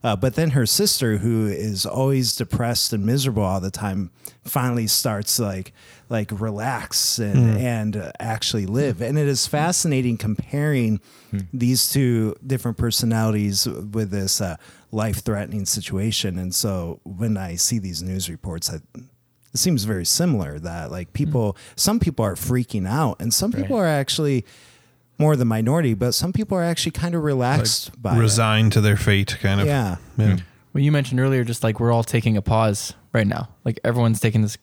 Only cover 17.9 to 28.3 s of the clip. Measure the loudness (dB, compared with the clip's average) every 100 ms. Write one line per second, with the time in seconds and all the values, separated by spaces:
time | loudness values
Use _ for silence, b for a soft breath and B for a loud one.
17.9 | -8 -6 -6 -6 -8 -10 -6 -6 -8 -14
18.9 | -20 -20 _ _ _ _ -2 0 0 0
19.9 | -2 -2 0 2 0 -2 -6 -8 -8 -8
20.9 | -10 -10 -4 0 0 0 -2 B B 0
21.9 | 2 0 0 -2 -2 -2 -2 0 -2 -2
22.9 | 0 0 -2 -2 0 0 -2 -2 0 2
23.9 | 2 0 0 2 0 -2 B B B B
24.9 | B _ _ 4 4 2 2 2 2 2
25.9 | 2 0 0 -2 -2 -2 0 0 0 -2
26.9 | -2 -2 0 0 2 4 2 2 -2 -6
27.9 | -6 0 4 4